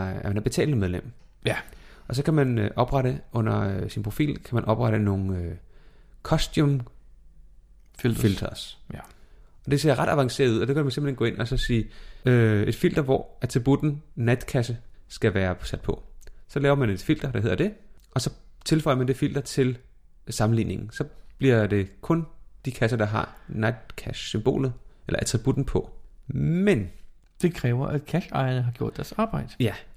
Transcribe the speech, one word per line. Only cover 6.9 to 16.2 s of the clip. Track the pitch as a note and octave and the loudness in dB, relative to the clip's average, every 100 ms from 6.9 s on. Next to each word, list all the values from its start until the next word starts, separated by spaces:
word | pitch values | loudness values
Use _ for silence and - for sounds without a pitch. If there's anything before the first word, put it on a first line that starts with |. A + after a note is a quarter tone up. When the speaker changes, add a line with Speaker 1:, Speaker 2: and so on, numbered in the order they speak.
| - - - - - - - - - - - | -14 -20 -20 -20 -20 -20 -20 -20 -20 -20 -4
Speaker 2:
Filters. | B2 A2 | -2 2
Speaker 1:
filters. | A2+ F#2+ - - - - - | 2 2 -4 -8 -14 -16 -16
Speaker 2:
Ja. | - - - - - - - - | -16 -16 -20 -20 -20 -20 -14 -2
Speaker 1:
Og | |
det | C#3 | 2
ser | D3+ B2+ | 4 4
ret | - | 4
avanceret | D3+ B2+ - C3 | 2 2 2 2
ud, | A2 | 4
og | A2+ | 2
det | C#3+ | 0
kan | C#3 | 0
man | |
simpelthen | D3 C#3+ B2+ | 0 -2 0
gå | A#2 | -2
ind | - | 0
og | A#2+ | -2
så | B2+ | 0
sige, | - A#2 G#2+ - - - B2+ | 2 2 0 -8 -18 -2 4
øh, | B2 A2+ G#2 G#2 | 6 6 4 2
et | - | 2
filter, | F#3 - | 2 2
hvor | C3+ C3+ - - | 2 0 0 -8
attributten | C3 C3 B2+ C#3 D3+ D3 - - | -2 0 4 4 2 -2 -8 -2
natkasse | A#2 B2+ - C3 A#2+ A#2 - - - | 2 2 0 -2 -2 -4 -12 -20 -18
skal | - A2+ | -2 0
være | F#2+ F#2 F2 | 2 0 -2
sat | - - | -6 -6
på. | - - - - | -4 -6 -8 -18